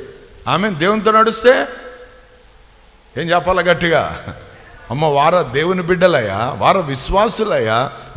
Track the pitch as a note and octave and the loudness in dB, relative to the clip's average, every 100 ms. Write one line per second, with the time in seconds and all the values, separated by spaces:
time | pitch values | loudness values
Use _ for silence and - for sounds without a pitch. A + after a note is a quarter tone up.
0 | - - - - A#2 D3+ G#3+ D#3 F3+ A3 | -18 -20 -20 -14 -4 -2 -2 -2 0 0
1 | G3+ A3 A3+ A3 A#3+ C4+ C#4 - - - | 2 2 2 2 2 2 0 -10 -18 -20
2 | - - - - _ - - _ _ _ | -20 -20 -20 -20 _ -20 -20 _ _ _
3 | _ A#2 E3 F3 D#3+ F#3 F3 E3 E3+ D3+ | _ -8 -2 0 0 0 2 2 2 0
4 | E2+ E2 - - - - - - - A#2+ | 0 -6 -12 -16 -18 -20 -20 -20 -10 -2
5 | D#3 C#3+ D3+ F3+ C3 C3 E3 F#3 E3+ F3+ | 0 2 4 2 0 -2 0 -2 0 2
6 | F3+ D3+ G#2 G2 B2 A#2+ A#2+ F#3 D3+ C3 | 4 2 0 -2 -4 0 2 2 0 -4
7 | - F#3+ A3 - G#3 D3+ A2 A2+ C3+ - | -2 0 2 0 0 0 0 0 -2 -8
8 | - | -8